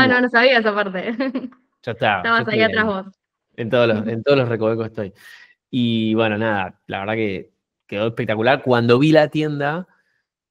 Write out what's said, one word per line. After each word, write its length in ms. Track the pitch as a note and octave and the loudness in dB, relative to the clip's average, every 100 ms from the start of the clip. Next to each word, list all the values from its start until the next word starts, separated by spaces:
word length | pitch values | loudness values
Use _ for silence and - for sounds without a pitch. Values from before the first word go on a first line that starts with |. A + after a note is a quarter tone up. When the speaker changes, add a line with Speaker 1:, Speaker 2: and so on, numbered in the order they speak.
Speaker 1:
hermoso. 100 | C4 | 6
Speaker 2:
no, 60 | B3 B3 | 2 2
no 20 | |
sabía 280 | A#3+ B3+ A#3+ | 2 4 2
esa 160 | G#3+ | 0
parte. 420 | G3+ G3+ F#3 G3 A3+ | -2 -4 -6 -6 -6
<laughs> 480 | C4+ B3+ B3+ - _ _ | -6 -6 -10 -16 _ _
Speaker 1:
Ya 100 | - | -12
está, 240 | A2 A2+ F#3+ | -2 0 0
Speaker 2:
Estabas 260 | A3+ A#3 | 0 0
Speaker 1:
yo 60 | A3 | 0
Speaker 2:
ahí 80 | G#3+ | 0
Speaker 1:
estoy 180 | A3 A3 | 0 0
Speaker 2:
atrás 40 | |
Speaker 1:
ahí. 180 | A3 F#3+ | -2 -4
Speaker 2:
vos. 100 | F#3+ - _ _ _ - | -10 -20 _ _ _ -10
Speaker 1:
En 140 | A2+ | 0
todos 180 | B2 A#2 | 2 4
los, 120 | G#2+ | 2
Speaker 2:
Ujú. 100 | A2 | -2
Speaker 1:
en 120 | A#2 | -2
todos 160 | C#3 C#3 | 2 2
los 100 | A#2+ | 2
recovecos 360 | A2+ A2 A2+ A2 | 0 -2 -2 -6
estoy. 260 | A2 G2 - - - - _ _ | -8 -10 -14 -20 -20 -20 _ _
Y 440 | B2+ A#2+ A2+ A2 | -2 0 0 0
bueno, 220 | A2 A2+ G#2 | 2 0 0
nada, 420 | A2+ G2+ F#2 - - | -2 -2 -4 -10 -10
la 140 | G2+ | -8
verdad 140 | G2 | -4
que 360 | A2+ G#2 F2+ - _ _ _ _ | -4 -4 -6 -12 _ _ _ _
quedó 220 | G2+ A2+ | -4 -4
espectacular. 540 | A#2 A2 G#2+ A#2 C#3+ | -4 -4 0 2 2
Cuando 360 | C3 A#2+ A#2+ B2 | 2 2 4 4
vi 140 | D#3 | 6
la 160 | D#3 D3+ | 4 4
tienda, 580 | D3+ D3+ C#3+ C#3+ E3 F#3 _ _ _ _ _ _ | 0 -4 -4 -4 -6 -10 _ _ _ _ _ _